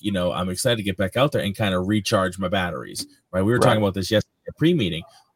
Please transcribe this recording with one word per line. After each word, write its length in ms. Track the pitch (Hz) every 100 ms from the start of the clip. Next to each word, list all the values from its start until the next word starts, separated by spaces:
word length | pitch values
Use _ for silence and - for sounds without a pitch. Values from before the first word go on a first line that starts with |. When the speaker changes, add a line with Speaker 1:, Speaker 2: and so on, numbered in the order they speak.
Speaker 1:
you 120 | 104
know, 200 | 98 90
I'm 160 | 78 92
excited 280 | 90 127 117
to 60 |
get 140 | 98 90
back 200 | 95 117
out 160 | 143
there 100 | 110
and 140 | 101 95
kinda 220 | 107 92
recharge 580 | 90 107 98 104 92 90
my 100 | 92
batteries, 580 | 95 90 69 52 - - _ _
right? 120 | 92
We 100 | 98
were 60 | 120
Speaker 2:
Right. 60 |
Speaker 1:
talking 180 | 107 107
about 120 | 101
this 160 | 95 90
yesterday 240 | 107 - _ -
at 80 | -
pre-meeting. 480 | 156 175 95 80 - - _